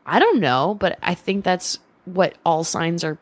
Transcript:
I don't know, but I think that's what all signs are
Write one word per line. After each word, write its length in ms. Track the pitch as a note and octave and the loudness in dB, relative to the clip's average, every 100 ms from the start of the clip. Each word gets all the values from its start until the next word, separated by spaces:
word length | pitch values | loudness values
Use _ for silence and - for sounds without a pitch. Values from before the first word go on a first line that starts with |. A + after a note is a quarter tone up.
| - | -2
I 140 | F#3 | 2
don't 200 | G#4+ D#4+ | 4 4
know, 380 | D3+ B2+ D#3+ G#3 | 2 2 0 0
but 180 | F#3+ - | -2 -2
I 120 | - | -4
think 300 | F3+ - G3 | -4 -4 -2
that's 360 | F#3+ F3+ - - _ _ - | 0 -2 -4 -10 _ _ -6
what 300 | F#3 F3 - E3+ | 0 0 0 -2
all 180 | D#3+ | 0
signs 400 | E3 - E3 E3+ | -2 -4 -2 -2
are 120 | D#3+ D#3 | -4 -8